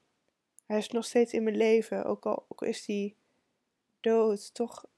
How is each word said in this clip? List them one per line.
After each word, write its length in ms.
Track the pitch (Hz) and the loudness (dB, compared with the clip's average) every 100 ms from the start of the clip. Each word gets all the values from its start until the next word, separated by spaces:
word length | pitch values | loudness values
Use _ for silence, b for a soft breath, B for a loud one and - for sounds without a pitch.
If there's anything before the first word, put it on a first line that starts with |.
| _ _ _ _ _ _ - | _ _ _ _ _ _ -4
hij 120 | 214 | -2
is 120 | 208 | -2
nog 160 | 233 226 | -4 0
steeds 280 | 240 233 | 2 2
in 100 | 233 | 0
mijn 140 | 220 208 | 0 2
leven, 480 | 220 226 220 196 - | 4 4 2 -4 -4
ook 200 | 208 214 | -4 -4
al, 200 | - - | -4 -6
ook 140 | - | -6
al 60 | - | -4
is 180 | 220 - | -4 -4
hij 300 | 202 202 - _ _ _ _ _ _ _ _ | -4 -4 -8 _ _ _ _ _ _ _ _
dood, 540 | 226 226 220 202 - | 2 4 4 0 -6
toch, 320 | - 233 - - | -6 -6 -8 -20